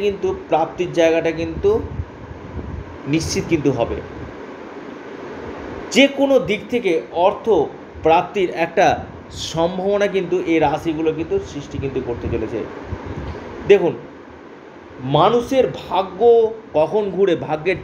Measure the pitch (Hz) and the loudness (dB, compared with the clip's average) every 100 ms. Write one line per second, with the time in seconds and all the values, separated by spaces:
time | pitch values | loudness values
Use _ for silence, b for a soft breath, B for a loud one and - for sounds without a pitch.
0 | 202 196 190 185 - 156 160 - 170 147 | 0 0 -2 -4 0 0 2 -2 0 4
1 | 165 165 160 160 165 156 202 226 - - | 4 4 2 -2 -4 0 2 2 -2 -8
2 | - - - - - - - - - - | -10 -12 -16 -14 -12 -10 -10 -10 -12 -10
3 | 135 156 147 196 - 165 135 117 104 101 | -2 -2 0 -4 0 0 2 0 -2 -4
4 | - - - - - - - - - - | -8 -12 -12 -14 -14 -14 -14 -14 -14 -14
5 | - - - - - - - - - 233 | -14 -14 -12 -12 -12 -12 -12 -12 0 4
6 | 277 277 277 262 165 208 - 247 190 160 | 4 4 4 4 4 -2 -2 -2 2 0
7 | - 160 185 - 156 165 131 - - - | 0 2 2 2 2 2 2 -4 -16 -2
8 | 156 165 175 208 180 156 170 - 160 101 | 4 4 2 0 0 0 -2 4 4 2
9 | - - - - - 160 170 190 196 202 | -4 -14 -16 -12 -6 0 0 0 0 2
10 | 202 185 170 180 165 160 147 147 170 151 | 2 0 0 0 2 4 4 2 -2 -2
11 | 160 156 165 196 - 143 - 139 135 131 | -2 -2 -2 -2 -4 -10 -8 -6 -4 -4
12 | 120 117 117 113 107 110 - - - - | -4 -6 -4 -4 -4 -6 -6 -10 -10 -10
13 | - - - - - - - 196 170 120 | -10 -10 -10 -10 -12 -4 4 6 6 -2
14 | - - - - - - - - - - | -10 -18 -20 -20 -20 -20 -20 -20 -18 -10
15 | 131 147 185 240 240 269 220 147 - 170 | 0 4 6 4 2 2 2 -2 -4 -2
16 | 190 180 233 233 220 - - 156 156 208 | -2 4 6 8 4 -2 -2 0 2 2
17 | 202 175 196 151 143 151 170 180 | 0 2 2 2 -2 -2 -2 0